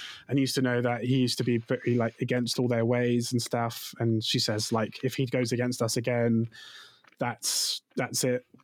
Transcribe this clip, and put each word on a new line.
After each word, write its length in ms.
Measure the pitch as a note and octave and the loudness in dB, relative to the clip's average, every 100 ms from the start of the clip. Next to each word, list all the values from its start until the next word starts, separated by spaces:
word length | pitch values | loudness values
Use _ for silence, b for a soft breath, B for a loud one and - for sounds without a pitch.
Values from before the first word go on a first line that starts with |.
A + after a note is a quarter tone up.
| B B B | B B B
and 100 | C#3 | 2
used 160 | B2+ C#3 | 2 2
to 60 | |
know 200 | B2+ A#2+ | 2 2
that 220 | A#2+ A#2+ | 0 0
he 140 | B2 C3 | 2 2
used 200 | B2 - | 2 0
to 40 | |
be 160 | B2 A#2 | 0 0
pretty, 360 | A2+ B2+ A#2+ A#2+ | 0 -2 2 2
like, 200 | A2+ - | 2 0
against 380 | B2 B2 A#2+ - | -2 0 0 0
all 100 | B2 | 0
their 160 | A#2 A2+ | 2 2
ways 480 | B2 B2 A#2+ A#2 | 2 2 2 0
and 80 | B2 | -2
stuff. 520 | - A#2+ A#2 - - - | 0 -2 -2 -6 -10 -2
And 240 | A#2 A2 | 0 2
she 160 | - - | 0 0
says, 320 | - G#2+ - | 0 -2 0
like, 280 | A2+ G#2+ - | -2 -2 -4
if 120 | C3 - | -4 -2
he 100 | B2+ | -2
goes 260 | B2+ A#2+ | 0 0
against 300 | A#2+ B2 B2 | 0 0 0
us 160 | A2+ B2 | -2 -2
again, 500 | A#2 A#2+ A#2 A2+ A2+ B B B B B B - | 0 2 4 2 0 B B B B B B -6
that's, 640 | A#2+ G#2+ - - - - _ C3+ | -6 -4 -4 -2 -2 -4 _ -6
that's 260 | B2 B2+ | -4 0
it 220 | B2+ B2 - - | 0 0 -4 -20